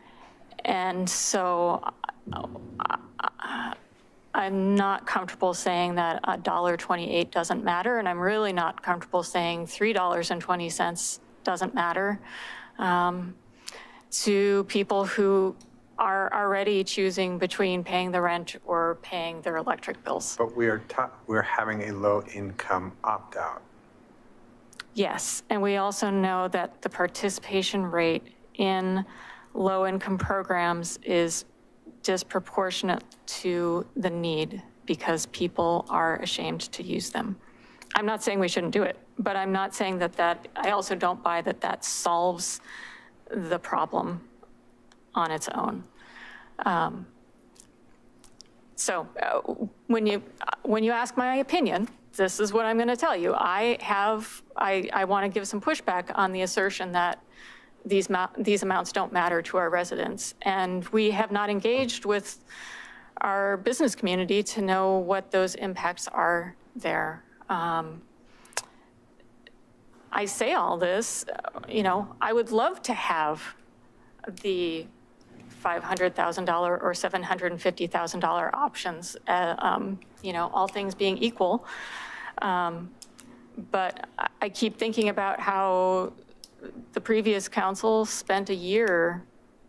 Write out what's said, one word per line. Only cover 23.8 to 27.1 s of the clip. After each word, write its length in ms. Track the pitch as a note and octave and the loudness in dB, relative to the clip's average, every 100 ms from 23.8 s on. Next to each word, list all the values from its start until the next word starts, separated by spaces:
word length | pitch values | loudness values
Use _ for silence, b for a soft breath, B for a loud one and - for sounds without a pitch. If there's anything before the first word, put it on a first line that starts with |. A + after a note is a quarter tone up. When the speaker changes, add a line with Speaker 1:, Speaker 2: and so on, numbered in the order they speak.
| - - - - - - - - - - - | -20 -20 -20 -20 -20 -20 -20 -20 -20 -20 -10
Speaker 1:
Yes, 480 | A3 F#3+ - - - - | -2 -2 0 -4 -4 -2
and 100 | G#3+ | 0
we 160 | G3+ G3 | 2 2
also 340 | G3 G3+ G#3 | 0 0 0
know 380 | G3 F#3+ F#3 F#3 | 2 2 2 0
that 340 | F3+ E3+ - | 0 -4 -6
the 60 | - | -6
participation 960 | - F3+ | 0 -2